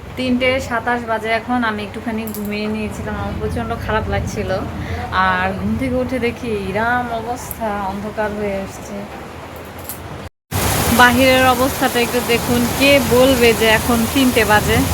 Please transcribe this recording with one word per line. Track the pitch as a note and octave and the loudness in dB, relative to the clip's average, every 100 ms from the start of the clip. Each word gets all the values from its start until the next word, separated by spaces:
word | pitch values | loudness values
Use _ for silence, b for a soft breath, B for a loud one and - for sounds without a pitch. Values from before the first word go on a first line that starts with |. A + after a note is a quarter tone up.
| - | -12
তিনটে | - B3+ B3 B3+ C4 | -6 -2 2 2 0
সাতাশ | C4+ A#3 B3 A#3+ | -2 -4 -2 -2
বাজে | A3+ A3 A3 | -2 -4 -2
এখন। | A3+ A3 B3 | -4 0 -2
আমি | A#3 G#3 | 0 -2
একটুখানি | G3+ G#3+ A#3 A3 | -6 -8 -6 -6
ঘুমিয়ে | A3+ G#3 G#3 G#3 G#3+ | -6 -6 -6 -4 -4
নিয়েছিলাম, | G#3+ G#3+ - G#3+ | -4 -4 -6 -6
আমার | G#3 G3+ G3+ | -4 -4 -4
প্রচণ্ড | G#3+ B3 A3+ A#3 | -4 -4 -4 -6
খারাপ | - G#3+ G3+ | -2 -2 0
লাগছিল। | G3+ - A3 F#3 F#3+ D4 - B B B | -2 -2 -4 -4 -4 -4 -8 B B B
আর | F#3 F#3+ F#3 F#3 | 0 2 2 -2
ঘুম | F#3+ G3 A3 | -2 -2 -2
থেকে | C4 | -2
উঠে | B3 B3 B3+ | -2 -2 -2
দেখি | A#3 A#3 A#3 G#3 | -2 -4 -4 -4
এরম | F#3+ G3 A3+ B3 A#3+ | -2 -2 0 0 -2
অবস্থা, | A3+ A3+ B3+ - - A3 G3+ F#3+ | -6 -6 -8 -8 -6 -4 -4 -4
অন্ধকার | G3+ G#3+ G#3+ G#3 | -6 -8 -4 -4
হয়ে | G#3 G#3 | -4 -4
আসছে। | G3 F#3+ - - G3+ G#3 - - - - - - - - - - - - _ _ - - - - A#3 | -4 -8 -12 -12 -10 -10 -12 -14 -14 -14 -14 -14 -14 -12 -12 -12 -12 -14 _ _ 0 2 2 4 6
বাহিরের | B3 B3 C4 B3+ B3+ | 6 6 4 6 4
অবস্থাটা | B3 C4+ - C4 A#3+ | 4 0 0 0 0
একটু | A#3 A#3+ A3+ | 0 -2 0
দেখুন, | A#3 - A#3+ A#3+ | 0 2 0 0
কে | - C#4 C#4+ A#3 | 2 6 6 6
বলবে | A#3+ C4 B3+ A#3+ | 6 6 6 4
যে | G#3+ | 6
এখন | A3 A3 - A#3 A3+ | 4 4 4 2 2
তিনটে | C#4 B3+ B3 | 4 4 4
বাজে? | G#3 G#3 G#3 A3+ - | 4 4 4 2 2